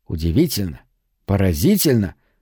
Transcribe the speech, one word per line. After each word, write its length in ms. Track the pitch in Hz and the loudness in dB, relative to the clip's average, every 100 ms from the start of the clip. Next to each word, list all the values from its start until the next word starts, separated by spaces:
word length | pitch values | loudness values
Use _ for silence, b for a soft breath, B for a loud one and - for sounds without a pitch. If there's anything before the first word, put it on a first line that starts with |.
| - | -12
Удивительно, 760 | 82 82 85 165 - 95 65 _ _ _ _ - | -6 -2 0 0 -2 -8 -10 _ _ _ _ -2
поразительно, 880 | 101 95 76 117 208 160 123 95 - _ _ | 0 0 2 2 2 2 2 0 -6 _ _